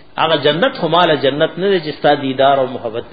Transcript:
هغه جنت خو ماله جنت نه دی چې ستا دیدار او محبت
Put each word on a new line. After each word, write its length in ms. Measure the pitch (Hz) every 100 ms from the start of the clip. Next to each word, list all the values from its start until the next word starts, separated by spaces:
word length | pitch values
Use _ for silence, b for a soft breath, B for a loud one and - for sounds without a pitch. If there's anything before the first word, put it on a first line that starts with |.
| - -
هغه 180 | 160 156
جنت 420 | 147 151 262 -
خو 100 | 165
ماله 280 | 165 175 147
جنت 360 | 131 139 160 -
نه 100 | 196
دی 100 | 190
چې 160 | 151 -
ستا 160 | 156
دیدار 440 | 143 135 131 135 139
او 100 | 127
محبت 360 | 120 113 113 -